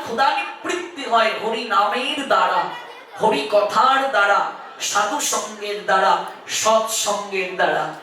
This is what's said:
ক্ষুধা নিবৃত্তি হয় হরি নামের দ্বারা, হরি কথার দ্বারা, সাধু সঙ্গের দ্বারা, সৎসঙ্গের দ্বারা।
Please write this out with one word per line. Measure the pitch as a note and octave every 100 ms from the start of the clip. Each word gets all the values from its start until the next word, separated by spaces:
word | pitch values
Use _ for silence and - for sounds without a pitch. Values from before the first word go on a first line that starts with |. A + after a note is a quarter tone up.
ক্ষুধা | - A3+ C#4
নিবৃত্তি | D4+ - - D#4+ F4+ F4 C#4 A#3+
হয় | A#3 A3 G3+
হরি | G#3+ A3+
নামের | G#3+ G3 G#3 B3 C4+ D4 -
দ্বারা, | G#3 - - - - - - - -
হরি | G#3+ - -
কথার | G#3 G#3 G#3 B3+ C4+ C4+
দ্বারা, | G#3+ G3+ G3 - - - -
সাধু | - G3+ G#3 C#4+
সঙ্গের | - A#3+ G#3+ G#3 G#3 G3+ -
দ্বারা, | F#3+ F#3+ - - - -
সৎসঙ্গের | - G#3+ A3 G#3+ - G#3 G#3 G3+ F#3+ F3+ F3+
দ্বারা। | F3 E3+ D#3+ -